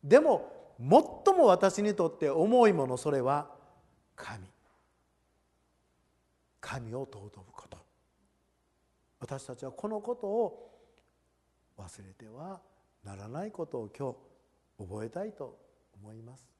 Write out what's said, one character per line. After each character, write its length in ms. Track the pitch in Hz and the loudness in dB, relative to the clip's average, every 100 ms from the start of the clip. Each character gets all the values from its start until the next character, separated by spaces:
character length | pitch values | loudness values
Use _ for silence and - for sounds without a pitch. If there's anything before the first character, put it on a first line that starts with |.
で 160 | 143 240 | 8 6
も、 580 | 311 214 - - - - | 8 2 -2 -16 -20 -12
最 560 | 123 220 - - - 381 | 6 6 6 0 2 6
も 120 | 262 | 6
私 360 | 180 196 190 | 8 4 2
に 100 | 208 | -2
と 140 | 208 165 | 0 -2
っ 100 | - | 0
て 120 | 151 | -2
重 380 | 143 190 247 226 | 2 2 6 6
い 40 | |
も 140 | 175 131 | 4 0
の、 80 | 127 | -2
そ 160 | 151 | -2
れ 80 | 139 | 0
は 340 | 127 143 - - - _ _ _ _ - | 0 -2 -4 -16 -20 _ _ _ _ -18
神。 320 | - 113 92 _ _ _ _ _ _ _ _ _ _ _ _ _ _ _ _ _ _ _ _ _ | -14 -14 -16 _ _ _ _ _ _ _ _ _ _ _ _ _ _ _ _ _ _ _ _ _
神 320 | - 135 113 120 | -12 -10 -8 -8
を 60 | |
尊 400 | 135 110 104 - | -10 -12 -18 -20
ぶ 100 | 95 | -20
こ 160 | - - | -20 -20
と。 100 | 90 _ _ _ _ _ _ _ _ _ _ _ _ _ _ | -20 _ _ _ _ _ _ _ _ _ _ _ _ _ _
私 260 | 120 135 - | -14 -12 -12
た 100 | 127 | -14
ち 100 | - | -14
は 60 | |
こ 180 | - 214 | -10 -8
の 100 | 214 | -8
こ 160 | 214 240 | -8 -8
と 120 | 208 | -4
を 520 | 214 214 - - _ _ _ _ _ _ _ _ _ _ - | -2 -2 -4 -20 _ _ _ _ _ _ _ _ _ _ -20
忘 280 | 92 - 98 | -20 -20 -20
れ 80 | |
て 140 | 95 110 | -20 -20
は 340 | 117 170 185 _ _ _ _ | -16 -16 -16 _ _ _ _
な 120 | 101 98 | -18 -16
ら 120 | 101 | -12
な 180 | 135 208 | -10 -10
い 60 | |
こ 140 | 208 160 | -10 -8
と 140 | 127 | -8
を 100 | 107 | -10
今 260 | - 139 120 - _ _ _ _ _ | -8 -8 -8 -18 _ _ _ _ _
日 100 | 92 | -12
覚 140 | 104 | -8
え 60 | 113 | -8
た 160 | 170 208 | -8 -10
い 80 | |
と 260 | 208 131 - _ _ _ 101 | -10 -16 -16 _ _ _ -20
思 120 | 104 | -20
い 80 | 110 | -20
ま 160 | 113 127 | -20 -20
す。 120 | _ _ | _ _